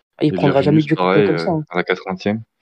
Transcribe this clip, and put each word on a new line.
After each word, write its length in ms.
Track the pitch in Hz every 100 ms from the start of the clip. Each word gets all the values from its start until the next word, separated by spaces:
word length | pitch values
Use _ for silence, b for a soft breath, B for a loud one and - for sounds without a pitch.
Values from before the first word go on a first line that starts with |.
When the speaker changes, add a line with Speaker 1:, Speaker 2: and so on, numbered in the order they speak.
| _ -
Speaker 1:
Ah, 60 | 147
il 80 |
Speaker 2:
Et 20 | 180
Speaker 1:
prendra 240 | 156 139
jamais 160 | 139 156
Speaker 2:
Virginus, 40 |
Speaker 1:
de 40 | 151
but 60 | 156
Speaker 2:
pareil, 300 | 90 98 101
Speaker 1:
comme 120 | 85
ça, 120 | 82
Speaker 2:
euh, 40 |
Speaker 1:
hein. 100 | 82 151
Speaker 2:
à 60 | 87
la 60 |
quatre-vingtième. 580 | 87 90 - 92 104 110 110 _